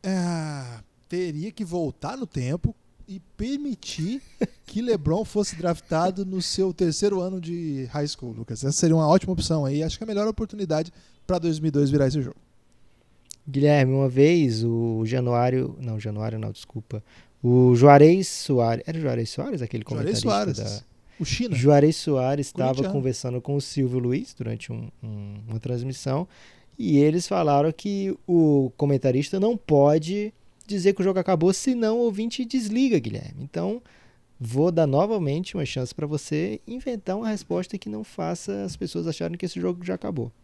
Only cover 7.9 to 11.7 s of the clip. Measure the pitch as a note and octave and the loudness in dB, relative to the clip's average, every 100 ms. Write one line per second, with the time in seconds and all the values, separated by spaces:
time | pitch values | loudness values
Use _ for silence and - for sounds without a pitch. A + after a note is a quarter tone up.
7.9 | D3 D3 - B2 A2+ A#2 A2+ C3+ D#3 E3+ | -4 -6 -6 -12 -10 -10 -4 -2 2 4
8.9 | D#3+ D3+ F#3 F#3 F3+ - D#3 C3+ D3 D#3+ | 4 6 4 4 -4 -2 0 0 -2 -4
9.9 | - A3 G3+ G#3+ G#3+ A3 G#3 F#3 D#3 E3 | -6 -6 -2 -2 -2 -8 -6 -2 -2 -4
10.9 | - _ _ - F3+ E3 D#3 D#3 | -12 _ _ -4 0 0 0 0